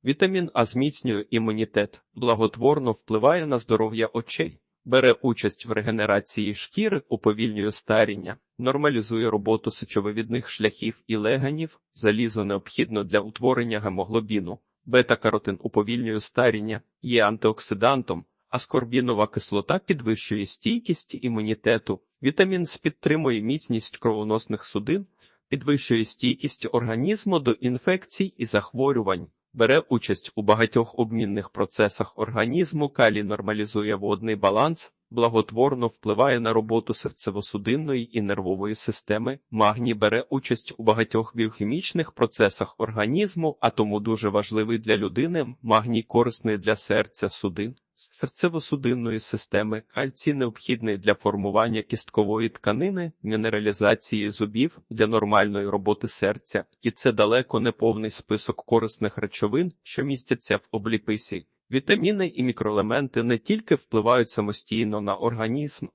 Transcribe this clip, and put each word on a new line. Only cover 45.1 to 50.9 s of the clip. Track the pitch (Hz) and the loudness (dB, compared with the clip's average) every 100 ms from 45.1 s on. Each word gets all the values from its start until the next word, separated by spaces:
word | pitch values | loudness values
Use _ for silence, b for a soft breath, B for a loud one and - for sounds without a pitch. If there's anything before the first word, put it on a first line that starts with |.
| 92 160 170 123 127 | -2 -2 -2 -4 -8
Магній | 117 110 113 113 | 2 2 4 -2
корисний | - 117 120 - 113 107 | 2 2 2 0 -2 0
для | 98 104 | 0 -2
серця, | - 107 104 - 98 | 0 0 0 -4 -6
судин, | - 101 85 107 131 _ _ _ - | -4 -6 -4 -8 -10 _ _ _ -10
серцево-судинної | 131 - 180 165 - 143 120 127 117 110 | -10 -2 -2 -2 -4 -2 0 -2 -2 -4
системи. | - 107 - 101 107 110 - | -6 -10 -2 -2 -2 -6 -6
Кальцій | - 135 - - | -6 -6 -4 -4
необхідний | 143 123 110 - 120 113 | -2 -4 -4 -4 -2 -2